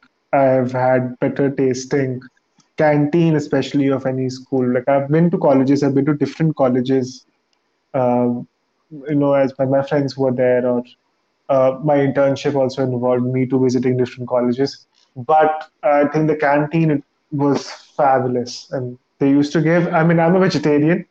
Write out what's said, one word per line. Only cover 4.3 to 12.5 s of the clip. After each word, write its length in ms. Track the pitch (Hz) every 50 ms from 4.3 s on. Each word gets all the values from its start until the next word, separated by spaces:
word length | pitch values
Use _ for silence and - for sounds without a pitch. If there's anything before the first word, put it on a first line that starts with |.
| 127 131 127 _ - 131 127 123 123
Like, 160 | 127 123 -
I've 200 | 139 139 135 139
been 220 | 147 160 170 175
to 80 | 165 185
colleges, 440 | - 156 139 135 135 131 143 139 147
I've 120 | 139 131
been 100 | 139 139
to 80 | 147 151
different 420 | 147 143 135 - - 160 160 147
colleges, 720 | - 139 127 123 127 123 123 131 135 127 127 127 - _ _ _ _ _ _ _ _ _ _ _ _ _ _ -
um, 520 | 139 127 123 123 123 123 123 120 120 120 - _ _ _ _ _ _ _ _ 156 151 131 143
you 60 | 156
know, 200 | 143 143 143 143
as 180 | 139 135 131 - -
my, 60 | 135
my 160 | 131 135 139 139
friends 340 | 139 160 147 139 135 127
were 160 | 131 135 131 127
there, 340 | 123 127 123 123 123 123
or, 160 | 127 123 123 123 - - _ _ _ _ _ _ _ _ _ _ _
uh, 300 | 143 135 131 131 131 131 -
my 140 | 151 147
internship 580 | 143 139 135 123 139 139 139 139 131 - 147